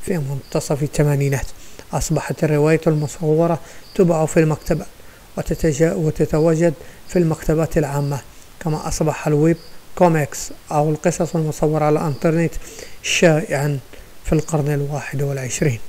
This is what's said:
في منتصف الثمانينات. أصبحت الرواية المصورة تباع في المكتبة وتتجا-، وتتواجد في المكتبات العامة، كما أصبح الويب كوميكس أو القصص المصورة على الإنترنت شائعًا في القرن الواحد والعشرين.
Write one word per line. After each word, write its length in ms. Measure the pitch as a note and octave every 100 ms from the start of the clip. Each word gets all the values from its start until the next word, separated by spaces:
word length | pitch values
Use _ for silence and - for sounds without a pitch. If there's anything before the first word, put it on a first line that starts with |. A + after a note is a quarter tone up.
في 160 | - F3+
منتصف 640 | C3+ C#3 - D#3+ - D3
الثمانينات. 640 | D3 - D3 C#3+ C#3 C3+ - - - - -
أصبحت 520 | D#3 - D3+ - C#3+
الرواية 360 | D#3 D3 D3+ D#3+ E3+
المصورة 720 | D3+ D3 - D#3 D#3 E3+ E3+ - - -
تباع 320 | - F3 E3 D#3
في 140 | F3
المكتبة 440 | D#3+ D#3 - E3 - - - - - -
وتتجا-، 600 | - D#3+ E3 C#3 D#3+ F#3+
وتتواجد 800 | D#3 - D#3 D#3 E3 D#3+ E3+ D3+ - - -
في 100 | F#3
المكتبات 600 | E3 D#3 - D#3 D#3+ E3+
العامة، 420 | C#3+ C#3+ C#3+ C#3 - - - -
كما 280 | D#3+ D#3 D#3+
أصبح 380 | - D#3+ C#3 D#3
الويب 300 | D3 D#3+ E3 - - - -
كوميكس 540 | F3+ D#3+ C#3 - - - -
أو 200 | D#3 D3+
القصص 460 | D3+ F3+ - E3+ E3
المصورة 480 | D#3 - D3+ D#3
على 160 | D3+ D3+
الإنترنت 520 | E3 C3+ F3 D#3+ E3 - - - - -
شائعًا 760 | - - F3 D#3 A3 C#3+ D3 C#3 - - - -
في 80 | -
القرن 360 | D#3+ - D#3+ C#3+
الواحد 540 | C#3+ C#3+ D3 - C3+
والعشرين. 560 | C#3+ C#3 B2+ - D#3 A2+